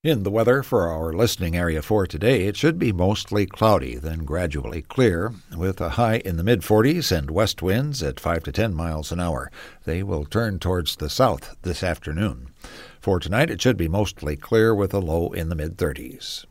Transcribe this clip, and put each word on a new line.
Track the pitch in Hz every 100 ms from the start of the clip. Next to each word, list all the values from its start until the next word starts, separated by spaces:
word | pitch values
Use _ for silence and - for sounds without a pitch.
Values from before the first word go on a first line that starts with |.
In | 156 135
the | 98
weather | 107 113 131
for | 131 120 85
our | 80 82
listening | 82 117 - 85 87
area | 87 78
for | - 107 95
today, | 71 107 127 95
it | 101
should | 151 170
be | 147
mostly | 92 92 107 - 104
cloudy, | 98 - 110 98 64 60
then | 80 80
gradually | 76 80 87 73 64 85
clear, | - - 127 85 107 104 - 82
with | 92 92
a | 85
high | 82 117 110
in | 95 82
the |
mid | 92 117
forties | - 107 123 175 -
and | 87 69
west | 78 104 -
winds | 90 107 147 135
at | 73 64
five | 85 85
to | -
ten | 69 110
miles | 80 85 78 78
an | 85
hour. | 87 69 64 - - -
They | - 82
will | 98 82
turn | 73 107 113 92
towards | 90 90 78
the | - 76
south | - 131 76 - -
this | 92 82
afternoon. | 92 80 - 78 104 62 64 _ - - - -
For | - 92
tonight, | 87 107 160
it | 104
should | 131 104
be | 82
mostly | 92 101 - 76 73
clear | - 113 113
with | 104 95
a | 101
low | 87 82 85
in | 90 82
the | 85
mid | 76 92
thirties. | 80 71 64 65 - - -